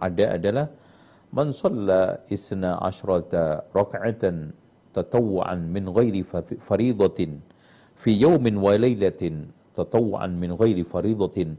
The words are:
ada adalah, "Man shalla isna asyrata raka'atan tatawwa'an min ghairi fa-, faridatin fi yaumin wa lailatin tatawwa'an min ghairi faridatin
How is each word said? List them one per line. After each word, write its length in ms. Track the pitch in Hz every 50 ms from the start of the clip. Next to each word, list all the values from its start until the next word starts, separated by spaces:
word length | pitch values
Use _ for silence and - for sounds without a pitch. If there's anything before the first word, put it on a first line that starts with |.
| -
ada 220 | 92 87 87 101 113 -
adalah, 320 | 87 82 98 107 131 147 151 - - _ _ _ _ _ _ _ _ _ _
"Man 220 | - 127 147 151 135
shalla 640 | - - 190 - 120 101 98 92 92 92 92 92 - -
isna 480 | - 101 98 - - 101 95 92 90 90 85
asyrata 880 | 90 92 95 - - 98 92 87 80 - - 85 82 78 76 76 - -
raka'atan 800 | - 95 104 - - 101 - 117 110 113 - 95 87 82 76 78 - - _ _ _ _ _ _
tatawwa'an 720 | _ 95 85 - - 120 120 110 98 90 90 90 92 87 85
min 240 | 82 87 101 98 95
ghairi 320 | 87 110 123 117 98 98 92
fa-, 200 | - - 87 80 - - -
faridatin 800 | - - 104 95 113 127 120 101 101 90 - - 90 80 73 71 - _ _ _ _ _ _ _ _ _ _
fi 160 | _ - 117 110
yaumin 460 | 101 127 160 180 151 123 117 107 101
wa 140 | 95 101 101
lailatin 800 | 104 117 131 127 101 98 92 - - 92 82 78 76 73 - - _ _ _ _
tatawwa'an 560 | - 113 - - 113 117 107 98 - - 95 90
min 220 | 87 90 87 87 82
ghairi 240 | 113 110 104 90 85
faridatin 720 | - - 90 85 107 113 98 98 87 - 98 87 80 78